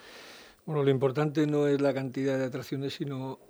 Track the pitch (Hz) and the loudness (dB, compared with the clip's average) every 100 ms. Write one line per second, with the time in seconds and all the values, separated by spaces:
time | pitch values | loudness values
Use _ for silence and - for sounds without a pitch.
0 | - - - - - - - 151 139 135 | -20 -20 -20 -20 -20 -16 -6 0 2 4
1 | 135 127 151 143 151 147 147 139 139 135 | 2 2 0 2 2 2 2 4 2 0
2 | 135 135 135 131 131 131 123 139 139 - | -2 -2 0 0 -2 -4 -6 -4 -4 -6
3 | 143 135 135 - - | -6 -6 -8 -10 -16